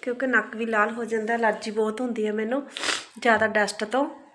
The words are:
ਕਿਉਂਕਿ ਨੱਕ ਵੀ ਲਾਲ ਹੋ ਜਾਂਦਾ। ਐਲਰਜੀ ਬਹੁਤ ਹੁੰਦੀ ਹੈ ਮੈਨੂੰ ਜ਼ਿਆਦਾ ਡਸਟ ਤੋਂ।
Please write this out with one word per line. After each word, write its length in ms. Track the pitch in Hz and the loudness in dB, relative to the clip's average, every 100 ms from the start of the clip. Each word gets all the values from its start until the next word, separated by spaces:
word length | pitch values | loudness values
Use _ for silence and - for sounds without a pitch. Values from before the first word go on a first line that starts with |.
ਕਿਉਂਕਿ 240 | - 247 269 | -6 -2 2
ਨੱਕ 300 | 233 214 220 | 2 2 -4
ਵੀ 100 | 226 | -2
ਲਾਲ 240 | 220 214 | 2 2
ਹੋ 140 | 226 | 0
ਜਾਂਦਾ। 300 | 226 220 214 | -4 -2 0
ਐਲਰਜੀ 360 | 233 226 202 226 | 2 2 2 -4
ਬਹੁਤ 300 | 214 214 214 | 0 0 0
ਹੁੰਦੀ 260 | 254 220 214 | -4 -2 -2
ਹੈ 60 | |
ਮੈਨੂੰ 380 | 208 220 262 277 - - - - - | -2 -2 -2 -4 -6 -2 -4 -6 -2
ਜ਼ਿਆਦਾ 280 | 240 220 214 | 4 4 4
ਡਸਟ 380 | 214 202 - | 2 0 -2
ਤੋਂ। 360 | 214 247 302 - - | -2 0 -2 -4 -20